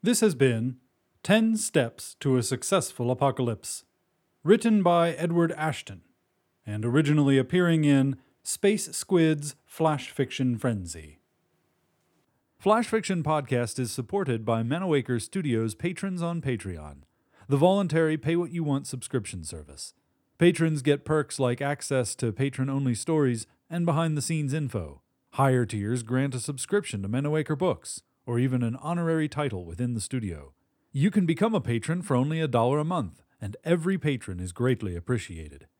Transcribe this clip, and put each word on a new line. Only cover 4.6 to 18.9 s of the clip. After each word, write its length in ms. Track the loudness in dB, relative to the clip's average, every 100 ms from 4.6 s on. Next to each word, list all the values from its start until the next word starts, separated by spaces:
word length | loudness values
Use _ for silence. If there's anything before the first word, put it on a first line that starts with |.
| 6 4
by 300 | 4 4 4
Edward 400 | 0 0 2 2
Ashton, 500 | 0 -4 -4 -10 -16 _ _ _ _ _ _ -10
and 180 | -4
originally 540 | 2 2 4 4 6 4
appearing 480 | 4 2 4 4 4
in 320 | 4 4 -2 _ _
Space 560 | -10 0 2 2 -2 -10
Squid's 580 | 0 4 4 2 -4 -12
Flash 460 | _ -2 0 0 -4
Fiction 480 | -4 -4 0 0 0
Frenzy. 600 | -2 -2 -6 -12 -16 -20 _ _ _ _ _ _ _ _ _ _ _ _ _ _
Flash 300 | 2 2 2
Fiction 340 | -2 0 -2
Podcast 560 | 0 -2 0 -2 -2 -4
is 140 | -6
supported 520 | -6 -4 -4 -2 -2
by 200 | 0 0
Manawaker 580 | 0 -2 0 0 0 -4
Studios 540 | -2 -4 0 0 0 -2
patrons 480 | -6 -4 -6 -4
on 180 | -4 -4
Patreon, 600 | -4 -4 -6 -10 -12 -18 -20 _ _ _ -2
the 100 | 4
voluntary 600 | 4 4 2 2 2 0
pay-what-you-want 680 | 0 -2 -2 -4 -2 -2
subscription 560 | -4